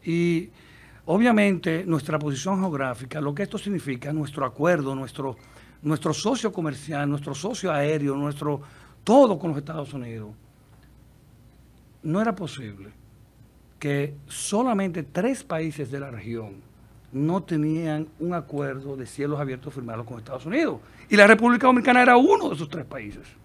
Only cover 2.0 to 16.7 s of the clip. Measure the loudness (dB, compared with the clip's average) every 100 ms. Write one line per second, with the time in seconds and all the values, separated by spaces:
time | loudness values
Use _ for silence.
2 | -2 -4 -2 -4 -2 -2 -2 -2 -4 -6
3 | -8 -6 -4 -4 -6 -6 -4 -6 -4 -8
4 | -4 -4 -4 -4 -6 0 0 2 0 -6
5 | -8 -8 -8 -10 -18 -20 -20 -8 -4 -2
6 | -2 -2 -2 -2 -2 -4 -6 -6 -8 -4
7 | -2 -2 -6 -6 -6 -4 -2 0 0 0
8 | 0 -2 -4 -4 -4 -4 -8 -20 -20 -12
9 | 4 6 8 4 -2 -4 -6 -10 -8 -10
10 | -10 -10 -12 -16 -20 _ _ -20 -20 -20
11 | -20 -20 -20 -20 -20 -20 -20 -20 -20 -12
12 | -4 0 0 -2 -8 -10 -14 -14 -20 -20
13 | -20 -20 -20 _ -20 _ _ _ -2 -2
14 | -2 -6 -16 -12 -2 0 2 0 0 -4
15 | -6 -2 -2 -2 -4 -4 -4 -6 -8 -8
16 | -10 -12 -8 -8 -8 -14 -20